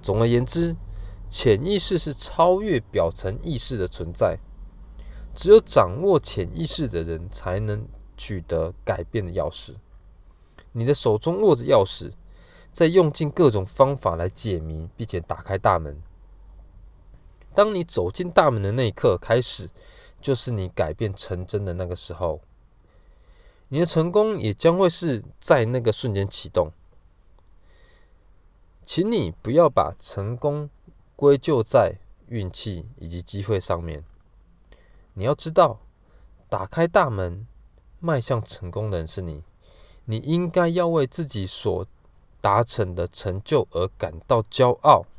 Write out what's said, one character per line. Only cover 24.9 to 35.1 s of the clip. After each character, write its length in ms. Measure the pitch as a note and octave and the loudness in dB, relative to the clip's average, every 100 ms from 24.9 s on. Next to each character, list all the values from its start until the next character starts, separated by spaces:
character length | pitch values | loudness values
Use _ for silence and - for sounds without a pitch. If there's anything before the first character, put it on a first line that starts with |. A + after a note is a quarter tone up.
| - E3+ A2+ - - | 2 -4 -4 -8 -10
在 240 | - D3 | 2 2
那 160 | A2+ B2+ | 4 0
个 120 | A#2 | 0
瞬 220 | G#2 B2 | 0 -2
间 140 | G2 G2 | -2 -2
启 200 | - F2 | -4 -2
动。 220 | - D#2+ - - - _ _ _ _ _ - _ _ - _ _ _ _ _ _ _ _ _ | -2 -2 -6 -20 -20 _ _ _ _ _ -20 _ _ -20 _ _ _ _ _ _ _ _ _
请 260 | - - G3+ | -6 -2 0
你 220 | A3+ F#2 - | 0 -2 -6
不 80 | A2+ | 0
要 180 | D3 D#3+ | 4 4
把 240 | A2+ D2+ - | 4 0 -4
成 380 | - - G2+ A#2+ | -12 -8 -6 -4
功 340 | D3 D3 D3 _ - - _ - | -4 -4 -8 _ -20 -20 _ 2
归 200 | C#3+ C#3 | 4 4
咎 260 | - C3+ | 4 0
在 340 | A2 B2+ F#2 F#2 - - - | 4 4 4 -2 -16 -20 -10
运 220 | A#2 F#2 | -8 -6
气 360 | - G#2+ F2+ F#2+ - | -6 -8 -8 -12 -14
以 120 | E2+ | -12
及 120 | F2 | -10
机 220 | F2 G2 | -8 -8
会 160 | G2 G2+ | -2 -2
上 240 | - F2 | -2 -4
面。 220 | E2+ D2+ D#2+ - _ _ _ _ _ - _ - _ | -4 -10 -14 -20 _ _ _ _ _ -20 _ -20 _